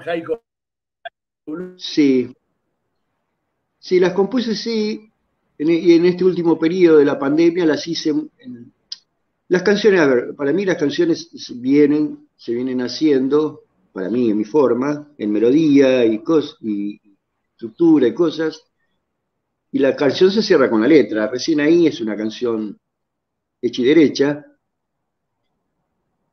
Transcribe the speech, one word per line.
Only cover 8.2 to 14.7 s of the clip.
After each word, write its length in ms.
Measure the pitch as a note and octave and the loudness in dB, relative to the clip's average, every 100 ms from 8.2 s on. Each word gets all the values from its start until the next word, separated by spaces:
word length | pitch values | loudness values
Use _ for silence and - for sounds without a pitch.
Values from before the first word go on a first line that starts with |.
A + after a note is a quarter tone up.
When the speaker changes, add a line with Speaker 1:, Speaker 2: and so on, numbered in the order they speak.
| D3+ _ | -6 _
Speaker 2:
en, 360 | B2+ A#2+ - _ - - _ _ _ _ - | -20 -18 -20 _ -20 -20 _ _ _ _ -4
las 160 | F3+ | -2
canciones, 360 | F#3+ G3+ A3 F#3+ | 0 2 2 4
a 40 | C#3+ | 2
ver, 300 | A#2+ - - | 2 -2 -6
para 180 | C#3 | -4
mí 120 | F3 F#3+ | -2 -2
las 120 | D#3+ | -2
canciones 540 | C#3+ D3 E3+ D#3 - | -2 -2 -2 -2 -8
s-, 200 | - - B2 | -20 -16 -8
vienen, 720 | B2+ C#3+ C#3+ D3+ D3 D3 _ _ | 0 4 4 2 -4 -8 _ _
se 180 | - | -8
vienen 280 | A#2 C3 B2+ | -6 -4 -6
haciendo, 840 | A#2+ - D#3 C3+ C3 D3 D3+ D3 _ _ _ | -6 -2 0 0 0 0 -2 -6 _ _ _
para 160 | F#2+ F#2 | -10 -6
mí, 200 | B2 A#2 | -2 0
en 80 | G#2 | -2
mi 80 | G#2 | -2
forma, 680 | D3+ B2 | 0 2